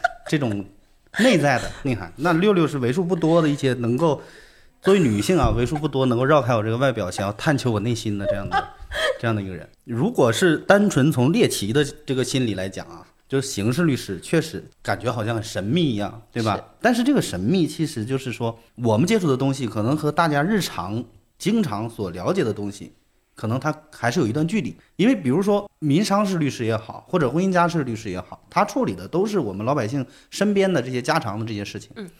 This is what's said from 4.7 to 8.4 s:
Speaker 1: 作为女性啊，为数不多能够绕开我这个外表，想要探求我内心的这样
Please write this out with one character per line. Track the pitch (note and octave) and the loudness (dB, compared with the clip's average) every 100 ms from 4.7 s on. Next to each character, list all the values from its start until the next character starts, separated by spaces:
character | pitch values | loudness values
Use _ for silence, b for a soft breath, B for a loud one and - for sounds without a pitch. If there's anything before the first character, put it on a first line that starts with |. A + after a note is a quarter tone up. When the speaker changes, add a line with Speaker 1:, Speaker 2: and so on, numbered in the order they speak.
| _ | _
Speaker 1:
作 | F#3+ | 2
为 | G3+ | 4
女 | C#3 G#2 | 4 2
性 | G#2+ F3 | 2 4
啊， | A#2+ | 4
为 | A2 B2 | 2 0
数 | D3+ | -2
不 | D3 | -2
多 | C3+ C3 | 0 2
能 | A#2 | 2
够 | |
绕 | C3+ D3+ | 4 4
开 | A#2+ A#2 | 4 0
我 | |
这 | G#2+ | 0
个 | A#2 | 0
外 | C#3 | 0
表， | A2+ F#2 | 0 -4
想 | - G2 | -4 -4
要 | |
探 | G2+ D#3+ C#3 | -2 0 0
求 | B2 | 0
我 | G#2+ | 0
内 | A2+ | 0
心 | A2+ A2 G2+ | -2 -4 -4
的 | G2+ | -2
这 | |
样 | G2+ | -4